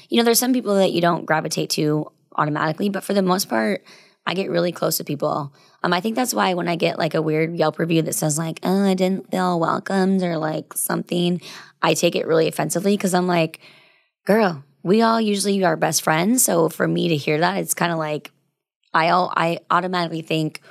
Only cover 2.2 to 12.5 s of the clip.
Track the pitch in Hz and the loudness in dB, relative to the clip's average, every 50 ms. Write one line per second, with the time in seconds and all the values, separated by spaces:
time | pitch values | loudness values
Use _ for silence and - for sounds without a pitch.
2.2 | _ _ - - 151 151 147 151 151 160 156 - 202 208 196 190 - - 202 202 | _ _ -4 -2 -2 0 0 -2 -2 -2 -2 -2 -2 -2 -2 -4 -4 -2 0 2
3.2 | 190 180 180 196 - - - 220 220 214 196 - _ - - - - _ _ _ | 2 2 2 0 0 -2 -2 0 0 0 -2 -4 _ -14 -20 -20 -20 _ _ _
4.2 | - - 175 190 190 - 165 170 170 175 170 - 165 160 160 - 170 - 147 143 | -8 -6 -4 -4 -4 -2 0 0 0 0 -2 -2 -2 -2 -2 -4 -4 -6 -4 -4
5.2 | - 151 - 151 143 139 - _ _ _ _ _ - 175 175 180 180 226 226 247 | -2 -2 -2 -2 -6 -8 -12 _ _ _ _ _ -2 0 0 0 0 -2 -2 -2
6.2 | 254 240 214 208 202 190 180 175 175 175 175 165 170 170 - - 170 156 - 160 | -2 -2 0 0 0 0 0 0 -2 -2 -2 0 0 -2 0 -2 -2 -2 0 -2
7.2 | 156 156 156 156 160 160 170 165 156 156 156 - 170 165 170 160 156 147 - - | 0 0 0 0 0 -2 0 0 0 0 0 -2 0 0 2 2 0 0 -2 -2
8.2 | 160 156 147 156 165 165 160 - - - 185 196 202 196 190 185 185 185 190 190 | -2 -2 -2 -2 -4 -6 -6 -4 -2 0 2 2 2 2 2 2 2 2 0 -2
9.2 | - - - 185 185 180 175 170 165 156 - - - - 196 196 185 190 196 190 | -4 -4 -4 -2 0 0 0 0 0 0 0 -2 -2 -2 0 2 2 2 2 2
10.2 | 180 175 170 156 156 156 156 - - - - - - - 175 170 - - - 175 | 0 0 -2 -2 -2 -4 -4 -6 -8 -8 -8 -6 -4 -4 -4 -4 -4 -2 -2 0
11.2 | 175 175 175 165 - - - - - - _ _ - 165 165 - - 175 - - | 0 0 0 -2 -6 -10 -18 -18 -20 -20 _ _ 0 0 2 2 2 0 0 0
12.2 | - - 160 160 160 - | 0 2 2 2 2 2